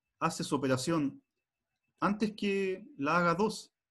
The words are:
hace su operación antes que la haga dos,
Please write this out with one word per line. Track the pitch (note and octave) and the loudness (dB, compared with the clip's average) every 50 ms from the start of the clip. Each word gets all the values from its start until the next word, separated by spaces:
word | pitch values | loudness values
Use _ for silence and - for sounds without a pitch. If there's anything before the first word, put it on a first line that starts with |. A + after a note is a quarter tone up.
| _ _ _ _ | _ _ _ _
hace | D3+ E3 - - E3 | -4 -2 -2 -4 -4
su | - D#3 | -2 -2
operación | C3 C#3+ C3 C3 B2+ - E3+ E3+ D#3+ C#3+ C3+ - - _ _ _ _ _ _ _ _ _ _ _ _ _ _ _ _ | 0 2 0 0 0 0 0 0 0 0 -2 -4 -8 _ _ _ _ _ _ _ _ _ _ _ _ _ _ _ _
antes | D3+ G3 G#3 - A3+ G#3+ | -2 0 0 0 -2 -2
que | - - G#3 G3+ G3 G3 G3 F#3+ F#3 G3 G#3+ - - - | -2 -2 -2 0 0 0 0 -2 -2 -6 -8 -14 -8 -4
la | C#3 D3+ E3 | 0 2 2
haga | F3 F3 E3+ E3 | 4 4 4 4
dos, | F3 A3 G#3+ - - - - _ _ _ _ | 2 2 0 0 -6 -12 -16 _ _ _ _